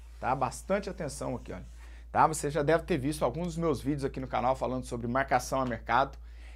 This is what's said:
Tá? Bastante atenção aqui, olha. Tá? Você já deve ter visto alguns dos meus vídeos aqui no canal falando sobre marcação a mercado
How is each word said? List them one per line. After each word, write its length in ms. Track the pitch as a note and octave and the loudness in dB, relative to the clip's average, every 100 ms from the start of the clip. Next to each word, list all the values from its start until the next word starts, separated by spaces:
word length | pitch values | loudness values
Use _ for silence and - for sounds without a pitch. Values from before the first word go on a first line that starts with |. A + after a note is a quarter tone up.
| - - | -18 -6
Tá? 160 | G#2+ C3+ | -2 0
Bastante 540 | B2+ - - G3 G3+ | -2 -2 -2 -2 -2
atenção 460 | F3+ D3+ - C3+ B2 | -6 -8 -6 -6 -6
aqui, 180 | - | -8
olha. 120 | F#2 - - - - - | -12 -12 -16 -18 -18 0
Tá? 160 | G#2+ D3+ | 6 6
Você 240 | D3+ D3 | 4 0
já 100 | D3+ | 2
deve 220 | D3 E3 | 4 4
ter 140 | D#3+ E3 | 4 0
visto 260 | C3+ D3+ | 0 0
alguns 240 | C3 D3+ F3 | 0 0 -4
dos 100 | D#3+ | 0
meus 220 | E3 C3 | 2 2
vídeos 260 | C3+ D3 C3 | 0 0 -2
aqui 140 | C#3 | -4
no 80 | B2+ | -2
canal 280 | A#2+ A#2+ C3 | 0 2 2
falando 300 | A#2+ B2+ B2+ | 0 -2 -4
sobre 220 | A#2+ A#2 | -4 0
marcação 540 | B2+ C#3 C3 - C3+ | 2 4 2 2 0
a 40 | B2+ | 0
mercado 520 | A2+ - A#2+ - - - - - | -2 2 4 4 -2 -16 -16 -16